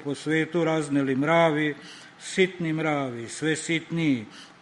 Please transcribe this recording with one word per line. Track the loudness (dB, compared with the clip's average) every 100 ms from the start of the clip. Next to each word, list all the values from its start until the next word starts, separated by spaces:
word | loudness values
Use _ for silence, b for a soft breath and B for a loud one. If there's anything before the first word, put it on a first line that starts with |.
po | -4
svetu | -6 0 0 0 0
razneli | 2 0 0 0 2 2
mravi, | 4 6 6 4 0 -4 B B B -20
Sitni | -6 0 0 0 -4
mravi, | -2 0 0 -2 -6 -10
sve | -4 -2 -2
sitniji, | -2 -4 -2 0 2 2 -2 B B -8